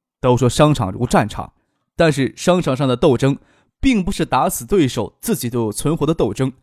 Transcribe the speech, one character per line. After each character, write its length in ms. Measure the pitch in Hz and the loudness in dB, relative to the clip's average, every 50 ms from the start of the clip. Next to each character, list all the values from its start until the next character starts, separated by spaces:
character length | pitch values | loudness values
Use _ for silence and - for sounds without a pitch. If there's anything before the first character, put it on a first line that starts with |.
| _ _ _ - | _ _ _ -2
都 160 | - 127 123 | 2 2 2
说 100 | 120 131 | 4 2
商 280 | 120 - - 151 151 143 | 0 4 4 4 4 4
场 180 | - 104 92 | 0 -2 -6
如 140 | 101 101 123 | -4 -6 -4
战 200 | - 220 165 110 | 0 0 0 0
场， 280 | 107 - - - - _ _ _ _ _ _ _ _ _ | -2 -8 -12 -12 -14 _ _ _ _ _ _ _ _ _
但 160 | - 170 156 | 0 2 2
是 220 | 131 139 131 - - | 2 0 -2 -4 -4
商 240 | - - 180 180 180 | -2 0 2 2 2
场 160 | - 151 131 | 0 -2 -2
上 100 | 127 143 | -2 0
的 80 | 131 123 | -2 0
斗 220 | 123 180 151 120 | 2 4 4 4
争 220 | - 135 139 139 - _ _ _ _ _ _ _ - | 4 2 0 -2 -2 _ _ _ _ _ _ _ 0
并 220 | - 269 240 202 | 0 2 2 2
不 80 | 170 196 | 0 -2
是 160 | - - 165 | -4 -4 -4
打 240 | - 131 131 156 190 | -2 0 0 0 0
死 160 | - - 120 | -4 -6 -4
对 220 | - 208 190 143 123 | 0 2 2 2 2
手 280 | - 123 101 - _ _ | 0 -4 -6 -8 _ _
自 160 | - 226 196 | -4 -4 -4
己 120 | - 131 117 | -2 -4 -4
都 120 | 123 117 | -4 -2
有 120 | 113 107 | -4 -4
存 240 | 101 - - 143 165 | -6 -4 -4 -2 -2
活 80 | - 147 | 0 0
的 80 | 151 | -2
斗 220 | 165 - 147 101 101 | 0 0 -2 -2 0
争， 180 | - 135 - - _ | -2 -4 -4 -4 _